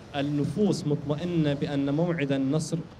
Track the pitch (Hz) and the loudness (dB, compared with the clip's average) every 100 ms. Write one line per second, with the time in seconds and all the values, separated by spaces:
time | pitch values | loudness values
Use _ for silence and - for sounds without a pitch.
0 | - 143 143 147 135 - 208 - 147 147 | -8 -2 0 0 0 2 2 2 0 -2
1 | 143 151 175 170 151 143 131 143 139 147 | -2 -2 0 2 2 2 0 0 0 2
2 | 175 139 143 135 135 156 151 165 - - | 0 0 0 0 2 0 0 -4 -6 -6